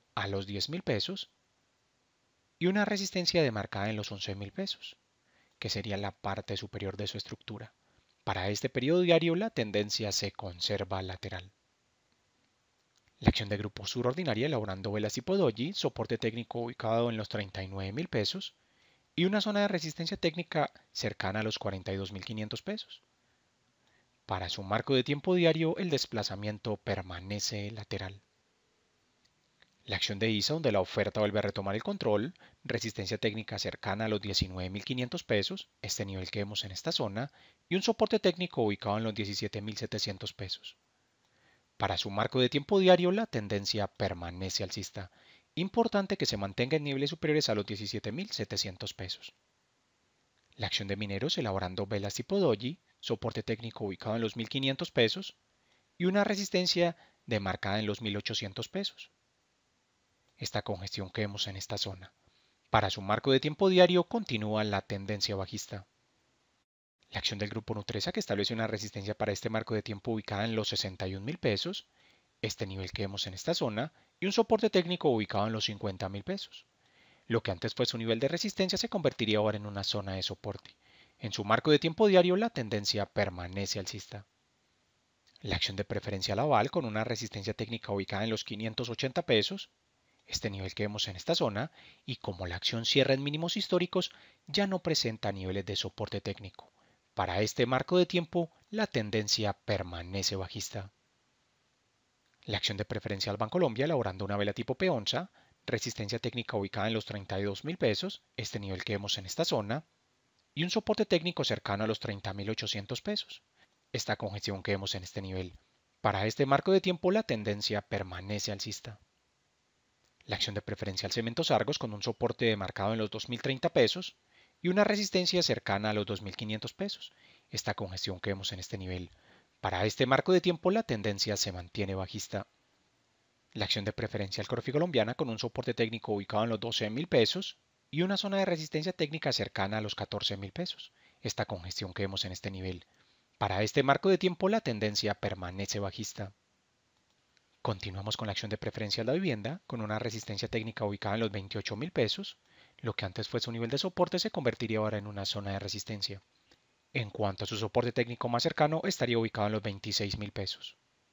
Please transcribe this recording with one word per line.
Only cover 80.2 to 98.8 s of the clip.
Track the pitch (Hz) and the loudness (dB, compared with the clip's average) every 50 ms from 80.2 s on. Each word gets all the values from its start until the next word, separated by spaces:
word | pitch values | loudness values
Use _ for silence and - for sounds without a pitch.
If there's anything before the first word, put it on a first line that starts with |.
| 90 | -4
soporte. | - 107 - - 117 95 - - - - _ _ _ _ - - _ _ - | -4 -6 -6 -8 -8 -8 -8 -10 -18 -20 _ _ _ _ -20 -20 _ _ -8
En | - 113 101 | -8 -6 -4
su | - 104 | -2 2
marco | 101 107 - - - | 4 4 4 6 8
de | 151 143 | 6 6
tiempo | - 165 160 - 220 | 6 4 4 6 6
diario | 208 190 185 180 180 180 | 10 10 10 10 8 6
la | 190 220 233 | 4 2 0
tendencia | - - 120 107 107 107 104 - - 104 101 | -2 -4 -4 -2 -2 -2 0 0 0 0 0
permanece | - - - 101 95 90 90 87 87 92 98 101 95 - 110 | 0 2 0 0 0 0 -6 -8 -6 -4 -4 -2 -2 -2 -4
alcista. | 95 - - 104 - - - 104 101 _ _ _ _ _ _ _ _ _ _ _ _ _ _ _ _ _ _ _ _ _ _ _ | -4 -6 -6 -10 -10 -10 -12 -14 -14 _ _ _ _ _ _ _ _ _ _ _ _ _ _ _ _ _ _ _ _ _ _ _
La | - 107 95 | -4 -2 0
acción | 90 - - 101 | 0 0 -2 -2
de | 92 104 | -2 -2
Preferencial | - - 101 - - 101 95 95 - 104 98 | -2 -2 -4 -2 -2 -4 -2 0 0 2 2
Aval | 131 151 143 110 107 131 | 4 6 6 6 6 4
con | - 180 147 | 2 0 -2
una | 113 104 110 110 | 0 0 -2 0
resistencia | 110 117 - - 107 - 107 95 110 107 | 0 -2 -4 -4 -6 -6 -6 -4 -4 -2
técnica | - 110 107 117 113 - - 104 | -2 -4 -4 -4 -6 -4 -2 -2
ubicada | 101 95 - - 98 107 | -2 -2 -2 -2 -2 0
en | 113 | 0
los | 110 104 - | -2 -2 -4
quinientos | - 113 104 110 113 113 - 123 117 | -6 -6 -6 -6 -4 -4 -4 -4 -4
ochenta | 117 - - 131 127 - 170 | -4 -2 -2 -2 0 0 2
pesos, | - 131 110 104 - 190 196 - - _ _ _ _ _ _ _ _ _ _ _ | 4 6 6 6 4 0 -6 -10 -12 _ _ _ _ _ _ _ _ _ _ _
este | - - - - 113 | -8 -6 -4 -2 -2
nivel | 98 98 92 92 - | -4 -2 -4 -4 -2
que | - 104 | -2 -2
vemos | 104 104 107 - - | -2 0 -2 -2 -4
en | 95 | -4
esta | 92 - - 165 | -4 0 0 2
zona, | - - 120 101 101 123 160 _ - - - - _ _ | 4 2 2 2 0 -2 -4 _ -14 -20 -20 -20 _ _
y | - 127 | -8 -8
como | - - - 98 90 95 | -6 -4 -6 -6 -4 -4
la | 90 87 | -4 -4
acción | 90 - - - 117 113 | -2 -2 -2 -2 0 0
cierra | - - 139 131 127 135 | 2 6 6 6 6 4
en | 135 139 | 2 2
mínimos | 143 147 151 165 175 - | 0 -2 -2 -2 -2 -2
históricos, | 220 196 - - 180 175 175 - 185 180 - - - - - - _ _ | -2 0 2 2 2 2 4 2 0 0 0 -4 -10 -20 -20 -20 _ _
ya | - 143 - 202 | -4 0 2 2
no | 196 190 185 | 2 2 0
presenta | - 170 160 - - 120 110 110 - 107 101 | 2 2 2 2 2 0 0 -2 -2 -2 -2
niveles | 98 92 95 92 98 95 | -2 -2 -2 -2 -2 -2
de | 90 101 | -2 -2
soporte | - - 95 - - 110 - - 101 | -2 -2 -2 -4 -6 -6 -4 -4 -4
técnico. | - - 98 - 107 92 - - - - _ _ _ _ _ _ _ _ - | -2 -4 -4 -6 -8 -14 -14 -16 -20 -20 _ _ _ _ _ _ _ _ -2
Para | - 95 90 87 92 | 0 0 2 2 2
este | 107 110 - - 127 | 2 2 2 2 2
marco | 120 131 131 131 - 175 180 | 4 4 2 2 4 6 6
de | 180 | 6
tiempo, | 170 - 180 170 - - 180 170 160 _ _ _ - | 6 4 0 0 0 0 0 0 0 _ _ _ -8
la | - 214 | -2 -2